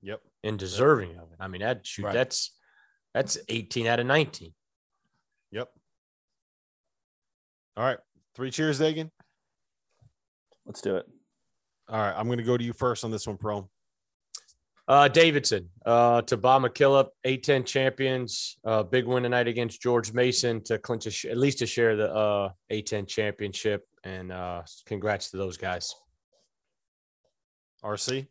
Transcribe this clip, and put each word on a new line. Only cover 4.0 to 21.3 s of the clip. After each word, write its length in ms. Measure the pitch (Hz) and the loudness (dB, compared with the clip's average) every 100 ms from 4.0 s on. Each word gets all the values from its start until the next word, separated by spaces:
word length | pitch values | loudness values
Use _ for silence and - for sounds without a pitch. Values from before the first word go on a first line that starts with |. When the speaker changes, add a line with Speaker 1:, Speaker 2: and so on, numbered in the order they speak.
| 123 | 2
Speaker 2:
nineteen. 460 | 147 151 - 85 _ _ _ _ _ _ _ _ _ _ | 2 0 -6 -18 _ _ _ _ _ _ _ _ _ _
Speaker 1:
Yep. 180 | 101 123 _ _ _ _ _ _ _ _ _ _ _ _ _ _ _ _ _ _ _ _ - | -10 -10 _ _ _ _ _ _ _ _ _ _ _ _ _ _ _ _ _ _ _ _ -4
All 80 | |
right. 140 | 127 120 _ _ _ | -2 -2 _ _ _
Three 160 | - 131 | -12 -8
cheers, 280 | 127 156 139 | -2 -2 2
Dagan. 320 | 156 156 160 _ _ _ _ _ _ _ _ _ _ _ _ _ _ _ | 0 -2 -10 _ _ _ _ _ _ _ _ _ _ _ _ _ _ _
Speaker 4:
Let's 160 | - 104 | -18 -8
do 140 | 98 92 | -4 -4
it. 100 | - _ _ _ _ _ _ _ _ | -6 _ _ _ _ _ _ _ _
Speaker 1:
All 100 | 110 | -4
right. 160 | 104 82 | -2 -2
I'm 120 | 113 | -4
gonna 140 | 120 | -2
go 140 | 113 123 | 0 0
to 80 | |
you 80 | 120 | -2
first 320 | 117 127 113 | -2 -2 -2
on 60 | 113 | -6
this 160 | 110 - | -6 -8
one, 100 | 101 | -6
Pro. 320 | 107 104 98 _ _ _ _ _ _ - _ _ _ _ - | -6 -6 -8 _ _ _ _ _ _ -18 _ _ _ _ 4
Speaker 2:
Uh, 200 | 139 143 | 8 8
Davidson, 600 | 151 165 147 - 104 87 - | 8 6 6 2 -2 -4 -8
uh, 380 | - 117 120 120 | 2 6 6 4
to 140 | 117 120 | 2 0
Bob 260 | 127 135 | 4 4
McKillop, 460 | 127 - 139 139 135 _ | 4 4 6 6 4 _
A 140 | 131 131 | -4 -2
ten 260 | - 139 | 2 2
champions, 920 | 123 135 131 131 135 127 120 - - - | 2 0 0 0 0 0 -4 -6 -8 -8
uh, 180 | 113 110 | -2 0
big 220 | 95 127 117 | 2 0 2
win 160 | 127 | 0
tonight 240 | 123 123 120 | 2 2 0
against 320 | 117 117 - | 0 -4 -2
George 320 | 123 120 110 | 0 2 0
Mason 500 | 117 123 127 120 113 | 2 2 2 0 -2
to 140 | - 113 | -2 -4
clinch 280 | - 117 110 | -2 -6 -4
a 40 | |
sh-, 140 | 98 | -8
at 120 | - | -6